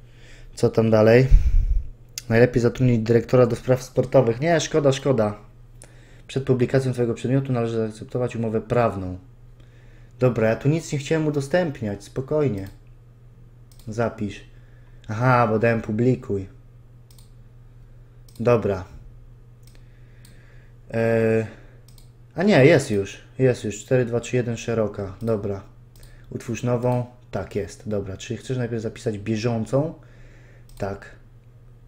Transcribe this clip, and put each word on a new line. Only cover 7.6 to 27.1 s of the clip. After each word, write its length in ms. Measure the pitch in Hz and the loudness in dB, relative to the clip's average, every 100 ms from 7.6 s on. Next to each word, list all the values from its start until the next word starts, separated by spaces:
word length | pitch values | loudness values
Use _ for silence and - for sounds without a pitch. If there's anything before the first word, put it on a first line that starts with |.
| 117 113 | -2 -4
zaakceptować 580 | 110 107 - 123 123 113 | -6 -8 -10 -6 -6 -4
umowę 260 | 113 110 | -4 -4
prawną. 560 | 107 120 113 98 92 90 - - - - - - - - - - | -2 0 0 -2 -8 -10 -16 -20 -20 -20 -20 -20 -20 -20 -20 -2
Dobra, 300 | 127 110 110 | 0 2 0
ja 60 | 113 | 2
tu 140 | 135 | 0
nic 220 | 165 - | 0 -2
nie 80 | 147 | -8
chciałem 280 | - 160 156 | -2 -2 0
udostępniać, 760 | 147 135 180 170 131 107 101 | -4 -2 -2 -2 -4 -8 -8
spokojnie. 640 | - - 135 151 139 98 95 - - - - - - - - - - - - | -10 -10 -4 -2 -2 -2 -8 -16 -20 -20 -20 -20 -20 -20 -20 -20 -20 -18 -10
Zapisz. 600 | 110 110 - 104 - - - - - - - - | -4 -4 -4 -8 -10 -18 -20 -20 -20 -20 -18 -10
Aha, 400 | 107 127 123 117 | -2 2 4 4
bo 120 | 110 | 2
dałem 220 | 117 110 | 2 0
publikuj. 640 | 110 107 123 123 - 101 92 - - - - - - - - - - - - - - - - - - - | -2 0 0 0 -2 -8 -8 -16 -20 -20 -20 -20 -20 -20 -20 -20 -20 -20 -20 -20 -20 -20 -20 -20 -20 -4
Dobra. 460 | 113 120 101 92 90 - - - - - - - - - - - - - - - - - - - - | 0 2 0 -4 -8 -18 -20 -20 -20 -20 -20 -20 -20 -20 -20 -20 -20 -20 -20 -20 -20 -20 -20 -20 -8
E, 540 | 113 113 113 113 113 107 - - - - - - - - - | -2 0 2 2 0 -2 -10 -20 -20 -20 -20 -20 -20 -14 -2
a 80 | |
nie, 220 | 202 170 135 | 4 6 8
jest 260 | 160 - | 6 4
już. 300 | 104 98 - - - | -2 -4 -10 -16 0
Jest 240 | 131 98 | 0 0
już. 160 | 110 - | -4 -10
Cztery 260 | - 127 113 | -2 0 0
dwa 140 | 117 | -4
trzy 160 | - 127 | -2 -4
jeden 220 | 117 113 | -2 -6
szeroka. 580 | - 113 104 104 98 92 | -4 -2 -2 -4 -10 -8
Dobra. 400 | 113 107 101 98 - - - - - - - | -4 -2 -4 -8 -12 -20 -20 -20 -20 -20 -14
Utwórz 340 | - - 113 | -12 -8 -6
nową. 420 | 123 123 123 123 120 | -2 -2 0 -2 -4